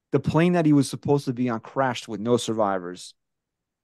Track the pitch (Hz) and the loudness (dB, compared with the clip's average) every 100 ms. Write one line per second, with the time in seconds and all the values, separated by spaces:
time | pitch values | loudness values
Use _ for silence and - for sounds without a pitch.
0 | _ 143 - 156 175 175 156 147 131 - | _ -2 0 2 2 4 4 4 2 -4
1 | 143 143 143 123 123 110 - 135 131 117 | 0 0 0 -4 -2 -4 -6 -2 -2 -2
2 | - 101 113 120 - 110 101 95 87 90 | -8 -6 0 0 0 -2 0 0 -6 -14
3 | - _ _ _ _ _ _ _ | -18 _ _ _ _ _ _ _